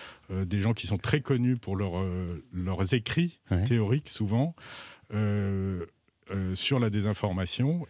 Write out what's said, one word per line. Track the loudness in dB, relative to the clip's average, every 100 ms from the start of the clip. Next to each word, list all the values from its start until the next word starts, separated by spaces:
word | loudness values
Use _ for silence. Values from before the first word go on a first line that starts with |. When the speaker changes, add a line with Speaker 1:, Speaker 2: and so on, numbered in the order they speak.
| -16 -20 -6
Speaker 1:
euh, | -4
des | 0 2
gens | 2
qui | 0 0
sont | -2
très | 2 0
connus | 2 2 2 0
pour | -2 -2
leur, | -2 -2
euh, | -2 -2 -4 -6 -8
leurs | -6 -2 0 2
écrits | 2 2 0 0 -2 _
Speaker 2:
Ouais. | 2
Speaker 1:
théoriques | 4 2 4 0 -2
souvent, | -4 0 2 2 -2 -16 -16 -16 -20 _
euh, | -2 2 2 0 0 -2 -2 -6 _ _ _ -8
euh, | -4 -2
sur | -2 0 2
la | 2
désinformation. | 2 0 0 0 0 -2 0 0 0